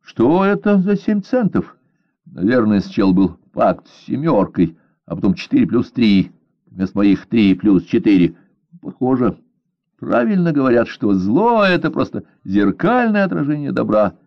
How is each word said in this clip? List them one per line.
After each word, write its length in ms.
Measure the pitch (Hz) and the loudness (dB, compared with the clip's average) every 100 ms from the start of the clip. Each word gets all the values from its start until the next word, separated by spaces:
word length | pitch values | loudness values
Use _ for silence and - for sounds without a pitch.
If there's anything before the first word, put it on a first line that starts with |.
Что 440 | _ - 117 170 | _ -2 0 2
это 340 | 196 202 208 202 | 0 0 0 0
за 180 | 185 202 | 2 -2
семь 260 | - 214 | 0 -4
центов?" 540 | 196 254 208 131 - - _ _ _ _ | -2 -2 0 -2 -6 -12 _ _ _ _
Наверное, 560 | - - 92 123 107 104 | -20 -4 0 2 2 0
сначала 320 | 90 - 98 | -2 0 2
был 240 | 92 92 - _ | 2 0 -2 _
пакт 360 | - 113 87 _ | -2 0 0 _
с 180 | - - | -20 -10
семёркой, 720 | 123 160 165 160 - 82 - _ _ | -6 -2 0 -2 0 -2 -2 _ _
а 120 | _ 82 | _ -4
потом 180 | 98 | -2
четыре 320 | 90 - 131 117 | -2 -2 0 0
плюс 240 | 87 - | 0 -4
три. 400 | - 113 98 85 _ _ _ _ | -2 2 2 0 _ _ _ _
Вместо 300 | 90 95 - | -8 -6 0
моих 300 | 101 95 - | 2 0 0
три 280 | 113 101 | 0 2
плюс 300 | 90 107 95 | 2 2 0
четыре. 500 | 82 - 110 98 85 - _ _ _ - | 2 -2 2 2 2 -2 _ _ _ -20
Похоже. 580 | 92 - 127 131 123 85 _ _ _ _ _ _ | -20 -8 -4 0 -2 -4 _ _ _ _ _ _
Правильно 540 | - 101 233 196 170 | -4 -2 0 0 0
говорят, 360 | 143 131 120 113 | 0 0 0 0
что 260 | - 113 | -4 -2
зло — 500 | 98 92 127 226 233 | 0 0 0 0 2
это 260 | 196 175 156 | 2 0 -2
просто 340 | - 131 - - _ | -4 -6 -8 -14 _
зеркальное 800 | - 98 101 95 185 247 233 208 | -4 0 0 0 0 0 0 0
отражение 460 | 190 175 143 151 143 | -2 -2 -4 -4 -4
добра. 440 | 131 113 107 101 - | -4 0 0 0 -2